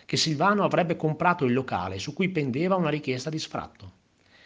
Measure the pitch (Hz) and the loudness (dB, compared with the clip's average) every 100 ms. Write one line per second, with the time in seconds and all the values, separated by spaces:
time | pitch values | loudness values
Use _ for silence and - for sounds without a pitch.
0 | - 135 160 143 185 208 165 151 170 160 | -6 -2 0 2 2 4 2 2 0 0
1 | 156 151 175 175 127 123 120 98 92 95 | 0 2 2 4 2 2 0 -4 -4 -6
2 | - - 185 185 139 127 180 190 160 151 | -8 -2 -2 0 -2 0 0 2 2 0
3 | 147 127 156 156 - - - - 95 - | -2 -4 -4 -6 -6 -8 -10 -14 -20 -20
4 | _ _ _ - | _ _ _ -20